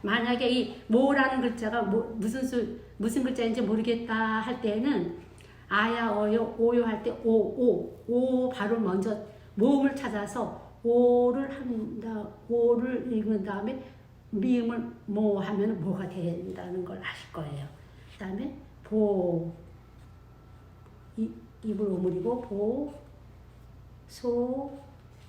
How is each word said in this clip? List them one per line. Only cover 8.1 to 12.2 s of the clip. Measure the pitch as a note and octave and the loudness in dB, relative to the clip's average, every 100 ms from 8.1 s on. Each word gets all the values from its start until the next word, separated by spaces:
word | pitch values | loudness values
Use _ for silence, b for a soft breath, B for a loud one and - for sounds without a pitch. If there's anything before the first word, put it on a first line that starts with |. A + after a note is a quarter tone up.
| A#3+ C4 B3+ B3+ | 2 4 2 2
바로 | - G#3 A3+ | -2 0 2
먼저 | G3 F#3+ G#3+ G#3 - B B - | 2 0 0 -4 -8 B B 2
모음을 | A#3+ C#4 C4+ - | 4 6 4 0
찾아서 | B3 G#3 G#3 B3 G#3+ - - - | -4 -4 -6 -4 -6 -8 -16 -4
오를 | A#3 A#3+ B3 B3 B3 B3+ C4+ | 4 6 8 6 4 2 -4
한다, | C#4 B3+ A3+ G#3+ A3 A3+ A3 | -6 -6 -4 -6 -8 -8 -8